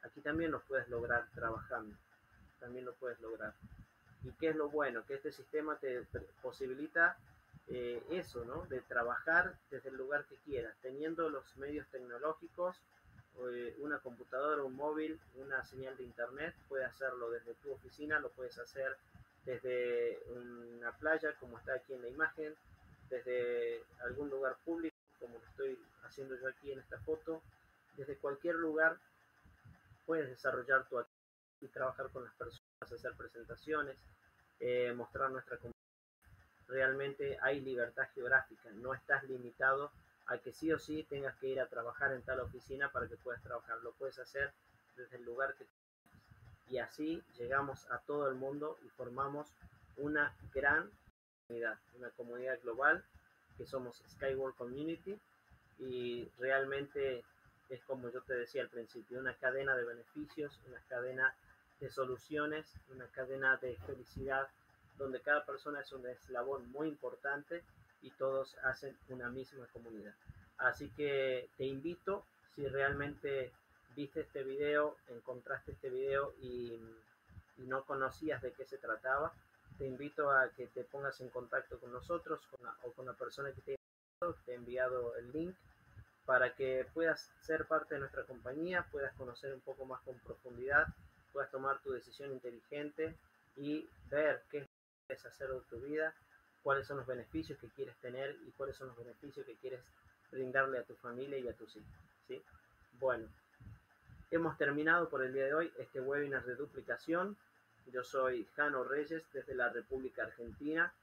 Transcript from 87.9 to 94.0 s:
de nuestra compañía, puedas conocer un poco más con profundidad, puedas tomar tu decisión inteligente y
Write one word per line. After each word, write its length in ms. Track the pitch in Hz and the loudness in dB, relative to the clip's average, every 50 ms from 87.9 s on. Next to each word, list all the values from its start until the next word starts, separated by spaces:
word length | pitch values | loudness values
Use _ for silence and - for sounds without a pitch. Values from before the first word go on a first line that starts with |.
| 156 | -4
de 60 | 139 | -4
nuestra 240 | 139 131 - 135 - | -4 -4 -4 -6 -6
compañía, 600 | - 131 120 113 123 131 151 165 180 180 180 170 - | -6 -10 -10 -8 -6 -4 -2 -2 0 0 0 0 0
puedas 220 | - 147 135 131 - | -4 -2 -2 -2 -4
conocer 400 | - 135 123 120 - - 139 135 | -6 -10 -10 -10 -8 -8 -8 -8
un 80 | 127 | -8
poco 240 | - 135 131 - 131 | -8 -10 -8 -8 -8
más 160 | 131 127 123 | -8 -8 -10
con 160 | - 135 127 120 | -8 -12 -12 -12
profundidad, 640 | - 120 113 - - 127 123 120 123 135 143 147 156 - - - - - - - - _ | -10 -12 -12 -10 -10 -12 -8 -6 0 6 8 8 8 8 2 -10 -18 -20 -20 -20 -20 _
puedas 180 | - 139 135 - | -4 -4 -4 -2
tomar 300 | - 135 135 135 135 135 | -2 -2 0 2 0 0
tu 120 | - 139 | 0 -4
decisión 380 | 131 120 117 123 - - 143 143 | -4 -4 -4 -12 -14 -10 -6 -6
inteligente 840 | 135 127 123 123 120 117 - _ 143 147 147 147 147 - 160 160 165 - - - _ _ _ _ _ | -6 -6 -6 -8 -10 -10 -14 _ -6 -4 -4 -6 -2 -2 -2 -2 -2 -8 -18 -20 _ _ _ _ _
y 320 | 139 143 147 147 156 156 - - - | -6 -2 0 0 -2 -2 -6 -16 -20